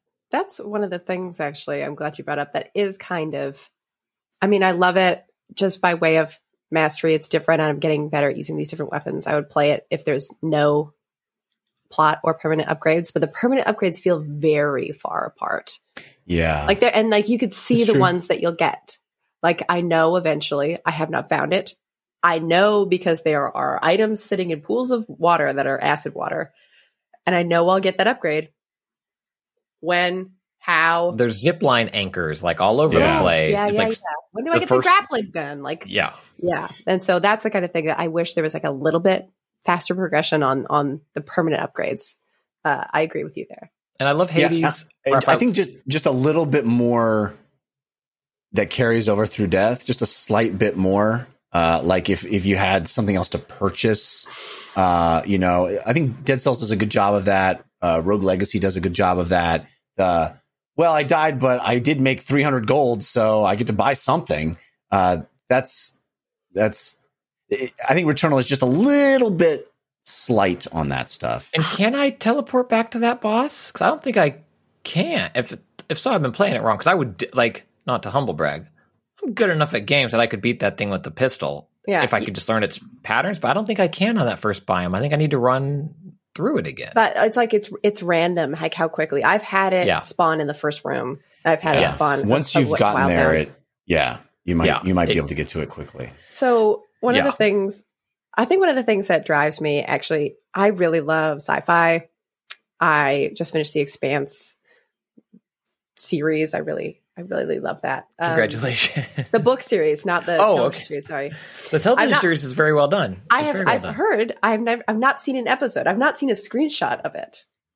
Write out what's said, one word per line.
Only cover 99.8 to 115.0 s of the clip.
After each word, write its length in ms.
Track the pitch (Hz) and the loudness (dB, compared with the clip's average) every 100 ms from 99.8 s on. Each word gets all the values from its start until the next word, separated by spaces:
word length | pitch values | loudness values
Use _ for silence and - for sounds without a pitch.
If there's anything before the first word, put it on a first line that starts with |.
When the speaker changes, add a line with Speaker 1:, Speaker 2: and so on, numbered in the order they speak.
Speaker 1:
actually, 520 | - 139 - 160 147 - _ 190 | -2 -4 -2 -4 -4 -8 _ 0
I 120 | 208 | 0
really 340 | 185 170 165 | 2 0 0
love 400 | 147 160 156 147 | 0 0 0 -2
sci-fi. 640 | - - - 170 165 165 - _ _ _ - - _ - | -2 -2 2 2 4 2 -4 _ _ _ -18 -18 _ -2
I 520 | 170 151 139 143 147 - | 2 2 2 0 -2 -4
just 160 | 160 | -4
finished 220 | 160 151 | -4 -4
The 80 | 151 | -4
Expanse. 720 | 143 - 135 143 139 - - - _ _ _ _ _ _ _ - _ _ _ _ _ - | -4 -4 -2 -2 -4 -8 -12 -16 _ _ _ _ _ _ _ -20 _ _ _ _ _ -8
Series. 560 | - 156 156 156 156 | -4 -2 0 0 -2
I 60 | - | -4
really, 420 | 156 - - - _ - | -4 -6 -8 -12 _ -16
I 40 | |
really 380 | 180 - - - | -8 -4 -4 -4
love 220 | - - | -6 -6
that. 260 | - 135 - - | -6 -6 -10 -6
Um, 120 | 170 | -2
Speaker 3:
Congratulations. 760 | 127 104 113 127 120 - 151 123 - - | 0 0 -2 -4 -2 -2 -2 -8 -8 -2
Speaker 1:
the 80 | 233 | 0
book 220 | 196 262 | 2 0
series, 440 | - 196 156 151 190 | 0 0 2 0 0
not 200 | 175 - | -2 0
the 100 | 170 | 2
Speaker 3:
Oh, 180 | 214 156 | 4 4
Speaker 1:
television 100 | 131 | 2
Speaker 3:
okay. 120 | - | -2
Speaker 1:
series. 240 | - 143 143 | -10 -10 -8
Sorry. 220 | 147 143 156 - - - | -8 -8 -12 -18 -18 -4
Speaker 3:
The 100 | 156 | 0
television 280 | 175 202 240 | 2 4 4
Speaker 1:
I'm 40 | |
not 100 | 285 | 2
Speaker 3:
series 220 | 180 156 | 2 0
is 100 | 135 | -2
very 200 | 139 156 | 0 2
well 140 | 147 143 | 4 4
done. 340 | 202 117 92 - | 2 -2 -4 0
Speaker 1:
I 120 | 247 | 2
Speaker 3:
It's 60 | 302 | 2
Speaker 1:
have, 60 | 190 | -2
Speaker 3:
very 80 | 190 | 0
well 100 | 240 | 0
Speaker 1:
I've 60 | |
Speaker 3:
done. 100 | 180 | -2
Speaker 1:
heard, 440 | 214 427 226 233 - | -2 0 0 -2 -2
I've 200 | 220 220 | 0 0
never, 220 | 233 240 - | -2 -4 -2
I've 100 | |
not 220 | 220 | 0